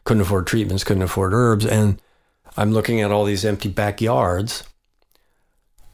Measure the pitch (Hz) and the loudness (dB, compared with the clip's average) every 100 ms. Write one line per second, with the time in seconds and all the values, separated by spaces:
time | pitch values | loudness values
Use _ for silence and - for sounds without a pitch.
0 | - 113 92 98 87 113 101 95 - 98 | 0 2 2 0 0 -2 -2 -2 0 0
1 | 92 - 95 107 123 107 110 110 107 101 | 0 -2 0 2 2 2 2 2 2 0
2 | - _ _ _ - - 104 110 107 117 | -6 _ _ _ -12 -2 0 0 0 0
3 | 104 104 104 101 107 101 104 90 104 101 | 0 0 0 0 -2 -2 -4 -2 -2 -2
4 | 110 131 101 87 113 - - - _ _ | -2 0 0 0 -4 -8 -12 -20 _ _
5 | _ _ _ _ _ _ _ _ - | _ _ _ _ _ _ _ _ -20